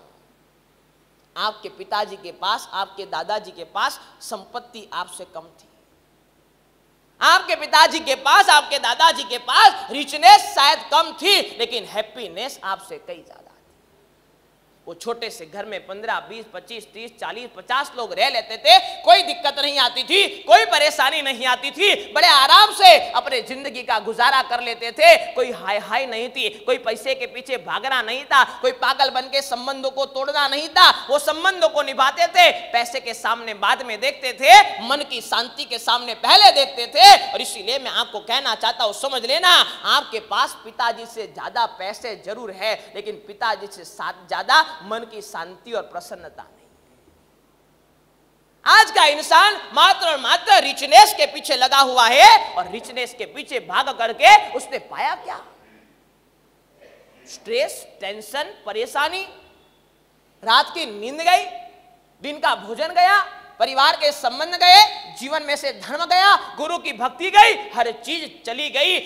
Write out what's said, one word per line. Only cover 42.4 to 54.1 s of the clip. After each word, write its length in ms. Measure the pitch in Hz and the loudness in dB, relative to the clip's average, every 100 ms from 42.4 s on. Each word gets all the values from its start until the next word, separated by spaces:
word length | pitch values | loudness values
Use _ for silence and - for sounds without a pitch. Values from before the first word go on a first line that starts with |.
| 233 | -14
है, 220 | 185 214 208 - | -10 -8 -8 -10
लेकिन 300 | 190 214 208 - | -16 -14 -16 -18
पिताजी 400 | 202 233 202 202 | -8 -6 -6 -10
से 160 | 185 165 | -18 -20
साथ 420 | - 165 185 180 | -14 -12 -12 -10
ज्यादा 320 | 180 202 294 320 | -8 0 0 0
मन 320 | - 185 220 233 | -6 -12 -12 -12
की 140 | 220 | -18
शांति 500 | - 208 170 185 240 | -16 -14 -16 -18 -12
और 100 | 226 | -10
प्रसन्नता 580 | 170 175 - 190 165 - | -10 -14 -16 -18 -20 -20
नहीं। 240 | - _ _ _ _ _ _ _ _ _ _ _ _ _ _ _ _ _ _ _ _ _ | -20 _ _ _ _ _ _ _ _ _ _ _ _ _ _ _ _ _ _ _ _ _
आज 260 | - 392 427 | 2 4 4
का 140 | 381 320 | 2 2
इंसान 500 | 294 302 330 392 403 - | 0 2 4 4 0 -4
मात्र 320 | 240 359 392 339 | 2 2 2 -2
और 120 | 294 | -4
मात्र 400 | 247 349 427 392 | -2 -2 4 2
richness 500 | 277 269 269 311 415 | 2 -4 4 8 8
के 120 | - 294 | 4 -4
पीछे 300 | 302 - 262 | -4 -6 -2
लगा 240 | 254 277 | 2 2
हुआ 260 | 269 254 226 | 2 4 4
है, 480 | 254 403 453 - | 8 8 8 4
और 160 | - 180 | -8 -8
richness 440 | 214 - 247 240 | -10 -12 -10 -10
के 120 | - 196 | -10 -14
पीछे 340 | 254 294 254 | -14 -10 -10
भाग 260 | 170 190 269 226 | -4 -4 -2 -4
करके 360 | 226 | -6